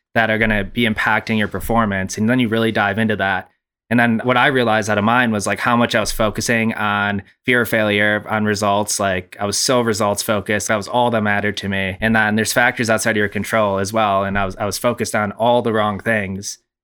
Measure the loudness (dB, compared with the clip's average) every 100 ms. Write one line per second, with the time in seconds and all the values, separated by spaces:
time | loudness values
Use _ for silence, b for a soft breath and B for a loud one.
0 | _ 0 0 2 2 0 -2 0 0 0
1 | 0 0 0 -2 -2 -4 -2 0 0 -2
2 | -4 -2 0 2 2 2 0 0 0 0
3 | 0 0 0 -2 -6 _ _ _ -2 2
4 | 2 2 2 2 4 2 2 2 2 0
5 | 2 2 2 0 -2 -2 0 2 2 0
6 | -2 0 -2 -2 -2 0 0 -2 -2 0
7 | -2 -4 -8 b 0 0 2 0 2 2
8 | 2 0 -2 -2 0 0 2 0 0 -2
9 | -2 -2 -6 -8 -4 -2 0 2 2 0
10 | 0 0 -2 -2 0 -2 0 -4 -2 0
11 | 2 0 0 0 -2 -4 -4 -4 -4 -2
12 | 0 2 2 0 0 2 2 2 0 0
13 | 0 0 -2 -4 -2 0 2 0 -2 0
14 | 2 2 0 -2 -4 -4 -6 -2 -2 -2
15 | -2 -2 -2 0 2 2 2 0 0 -2
16 | -2 -2 -2 -8 -10 -14 _ _